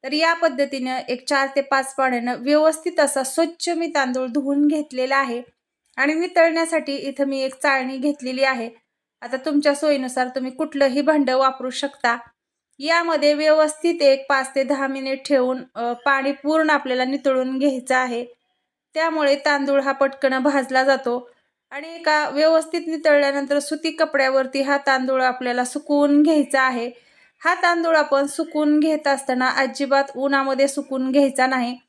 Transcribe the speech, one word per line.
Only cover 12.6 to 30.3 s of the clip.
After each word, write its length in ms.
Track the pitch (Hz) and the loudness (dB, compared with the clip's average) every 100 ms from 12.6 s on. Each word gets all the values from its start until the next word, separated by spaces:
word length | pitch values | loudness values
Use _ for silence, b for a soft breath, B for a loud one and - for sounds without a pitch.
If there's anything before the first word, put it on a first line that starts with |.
| _ _ | _ _
यामध्ये 540 | 285 339 339 311 294 | -2 0 0 2 2
व्यवस्थित 680 | 294 311 311 311 302 339 339 | 4 4 4 2 0 -2 4
एक 240 | 277 269 269 | 4 4 2
पाच 260 | 269 262 277 | -2 0 -4
ते 80 | |
दहा 240 | 262 277 269 | -2 -2 -2
मिनिट 400 | 269 269 269 269 | -4 -6 -6 0
ठेवून, 360 | 277 254 254 254 208 | 0 2 -4 -8 -6
अ, 180 | 240 | -6
पाणी 380 | 240 285 269 269 | -4 0 0 0
पूर्ण 380 | 277 294 320 311 | -4 0 0 2
आपल्याला 360 | 285 269 254 254 | 0 0 -2 -2
नितळून 520 | 277 285 262 254 262 | -2 0 0 -2 0
घ्यायचं 380 | 285 262 254 262 | 0 -2 -2 -2
आहे, 300 | 254 240 240 _ _ _ _ _ _ | 0 -6 -10 _ _ _ _ _ _
त्यामुळे 420 | 311 330 311 285 285 | -2 -2 0 2 2
तांदूळ 460 | 294 285 277 277 | 2 0 2 0
हा 100 | 277 | 0
पटकन 480 | 269 269 - 262 262 | 0 0 0 -2 0
भाजला 440 | 269 277 262 262 | 0 0 0 2
जातो. 480 | 269 269 262 247 - b b _ _ | 2 2 0 -6 -8 b b _ _
आणि 240 | 269 320 339 | -14 -14 -6
एका 340 | 330 302 294 | 0 0 0
व्यवस्थित 520 | 277 311 320 320 339 339 | 2 4 4 0 -6 -4
नितळल्यानंतर 720 | 320 311 294 277 277 277 285 | -2 2 4 2 -2 -2 -2
सुती 320 | 285 311 330 | -2 -6 -6
कपड्यावरती 680 | 311 311 285 262 262 262 277 | -2 0 2 2 0 0 -4
हा 160 | 269 285 | 0 0
तांदूळ 460 | 277 262 254 262 | 2 0 0 0
आपल्याला 420 | 254 254 247 247 247 | 0 0 -4 -2 -4
सुकवून 580 | 294 294 285 285 285 | -6 0 2 4 6
घ्यायचा 380 | 302 311 254 269 | 4 4 2 2
आहे. 300 | 262 240 240 b b b b _ | 0 -2 -8 b b b b _
हा 100 | 330 | -2
तांदूळ 420 | 359 349 339 330 320 | 0 0 0 2 2
आपण 300 | 302 277 285 | 2 0 0
सुकवून 540 | - 330 302 302 302 | -4 -4 0 2 4
घेत 280 | 320 302 294 | 2 0 0
असताना 420 | 269 269 254 254 | -2 -2 0 0
अजिबात 540 | - 262 - 277 277 277 240 | 0 -2 -2 0 2 0 -4
उन्हामध्ये 520 | 277 | 0